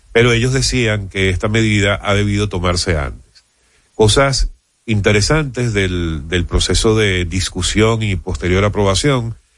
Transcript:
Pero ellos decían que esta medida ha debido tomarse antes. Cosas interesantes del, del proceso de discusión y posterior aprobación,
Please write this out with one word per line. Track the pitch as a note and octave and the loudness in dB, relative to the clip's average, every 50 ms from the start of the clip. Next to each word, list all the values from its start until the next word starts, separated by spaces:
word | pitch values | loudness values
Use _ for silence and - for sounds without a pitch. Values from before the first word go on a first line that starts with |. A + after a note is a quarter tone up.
| _ _ - | _ _ 2
Pero | A#2 A#2+ B2 | 2 4 4
ellos | A#2 A2+ A#2+ B2+ C3+ | 2 2 0 0 0
decían | C3 B2 - C3 B2+ A#2 A2 G#2+ G2+ G2 F#2 | 0 -2 0 0 0 0 0 0 -2 -4 -6
que | - G2 F#2+ F#2+ | -4 -2 0 0
esta | F2+ F2+ A2+ G#2+ | 0 0 -2 0
medida | G#2+ A2+ A2+ G#2+ G#2 G2+ G2 G2+ G2 - | 2 2 2 2 2 2 2 0 0 -2
ha | - G#2 G2+ | 0 0 0
debido | G2+ G#2 G#2 G2+ G2+ G#2 | 2 2 0 0 -2 -2
tomarse | G2 G2 F2+ F2+ F2 F2 F2 - F#2+ D#2+ | -2 -4 -2 -2 0 0 0 -2 -2 -2
antes. | D2 C#2 B1 A#1 - - _ _ - _ _ _ _ _ _ _ _ _ _ - | -2 -4 -6 -10 -14 -20 _ _ -20 _ _ _ _ _ _ _ _ _ _ 0
Cosas | - A2 G#2+ - C#3+ C#3 C#3 C3+ - - - - _ _ _ _ _ - | 2 2 4 4 4 2 2 0 -2 -2 -4 -4 _ _ _ _ _ -6
interesantes | A#2 G#2+ G2+ G2 A2 G#2 G#2 G2+ - D3+ D#3+ D3+ C3 A2+ B2 B2 A#2 G#2 | -2 -2 0 2 2 2 2 2 2 0 0 0 -2 -4 -4 -4 -2 0
del, | G2+ F#2+ F2+ F2+ F2 E2+ E2 D#2+ D2 C#2+ E2 | -2 -2 -2 -2 -2 -4 -4 -4 -6 -6 -4
del | F2+ F2+ E2 | -2 -2 -2
proceso | - F2+ F2 - - F#2 - - A2 A2 | 0 -2 -2 0 0 0 2 2 2 2
de | A2 G#2+ G2 F#2 F2+ F2 | 2 2 0 0 -2 -2
discusión | E2 F2+ F#2 - - - F#2 F2 - - G#2 A2 A2+ A#2 G#2+ | -2 -4 -4 -4 -4 -6 -6 -4 -2 2 2 2 2 2 0
y | A2 G2+ F#2+ | -2 -2 -4
posterior | E2 - F#2 F2 - F#2 F2 F2+ F#2+ G2+ | -4 -4 -6 -6 -4 0 0 2 2 2
aprobación, | G2+ - G#2 G2+ G2 F#2+ - - D3 C3+ B2 A2+ A#2 A2+ - _ _ _ | 0 0 0 0 2 2 2 0 0 0 0 -2 -6 -10 -14 _ _ _